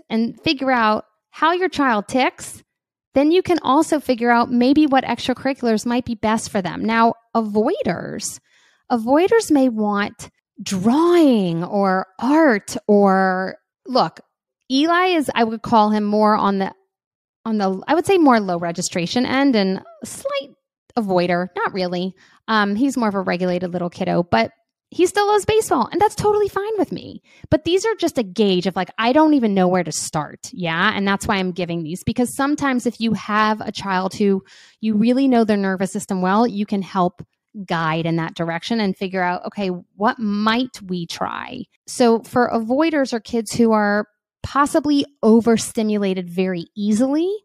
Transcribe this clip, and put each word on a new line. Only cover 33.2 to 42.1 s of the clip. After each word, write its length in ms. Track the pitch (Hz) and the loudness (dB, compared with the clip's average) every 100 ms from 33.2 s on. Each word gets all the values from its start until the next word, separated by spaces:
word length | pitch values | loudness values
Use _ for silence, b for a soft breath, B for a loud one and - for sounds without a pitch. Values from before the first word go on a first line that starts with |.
| - 208 214 214 | -2 0 0 0
a 140 | - | -4
child 400 | - 196 185 190 | -6 -4 -2 -2
who 320 | - 202 190 - b b b | 0 2 2 -2 b b b
you 160 | 220 208 | -2 0
really 320 | 226 247 277 | 2 2 4
know 160 | 240 | 4
their 140 | 220 202 | 2 0
nervous 340 | 196 185 196 | 0 -2 -4
system 300 | 208 - 190 | -6 -6 -4
well, 260 | 185 208 247 | 0 2 2
you 180 | 202 208 | -2 -4
can 160 | 202 | -4
help 400 | 180 196 175 - - _ _ 214 185 | -4 0 -2 -2 -16 _ _ -18 -6
guide 400 | 170 165 165 165 | -4 -2 -2 -2
in 100 | 165 | -2
that 200 | 165 - | -4 -6
direction 440 | 165 170 - 233 | -6 -6 -6 -2
and 160 | 202 190 | -2 -4
figure 260 | 190 190 | -6 -4
out, 240 | 180 180 - | -2 -4 -8
okay, 200 | - 190 180 - - | -6 -6 -6 -12 -4
what 240 | 214 - | -4 -2
might 600 | 214 208 214 233 254 - | -4 -2 -2 -2 -4 -8
we 240 | 190 180 170 | -8 -8 -8
try? 580 | - - - 64 - - _ - | -8 -8 -8 -12 -14 -16 _ -18
So 340 | - 240 | 0 2